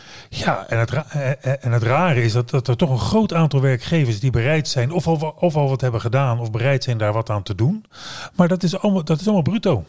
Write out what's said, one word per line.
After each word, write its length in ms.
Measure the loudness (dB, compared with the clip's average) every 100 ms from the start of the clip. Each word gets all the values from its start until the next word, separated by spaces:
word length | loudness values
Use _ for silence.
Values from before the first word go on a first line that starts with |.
| -20 -20 -12
Ja, 360 | -6 -4 -4 -2
en 100 | -2
het 100 | -2
ra-, 140 | -4 -4
eh, 200 | -4 -4
eh, 60 | -4 -4 -4
en 100 | 0
het 120 | 0
rare 400 | 2 2 2 2
is 80 | 2
dat, 180 | 0 0
dat 180 | -2 0
er 80 | 0
toch 120 | 0
een 100 | 0
groot 340 | 2 2 2
aantal 280 | 2 2 2
werkgevers 580 | 2 0 0 0 2 0
die 120 | 0
bereid 360 | 0 2 0 0
zijn 240 | -2 0
of 160 | 0 0
al 120 | 0
wa-, 140 | -2 -2
of 160 | 0 2
al 140 | 0
wat 120 | 0
hebben 200 | 0 -2
gedaan 380 | 0 0 0 0
of 120 | -2
bereid 320 | -2 0 0
zijn 140 | 0 0
daar 160 | 0
wat 160 | 0 -2
aan 140 | -4
te 120 | -4 0
doen. 300 | 0 0 -6 -18 -16 -14 -4 2
Maar 120 | 2
dat 160 | 2
is 140 | 0 0
allemaal, 240 | 0 0
dat 160 | 0 0
is 60 | 2
allemaal 180 | 2
bruto. 400 | 2 0 0 -2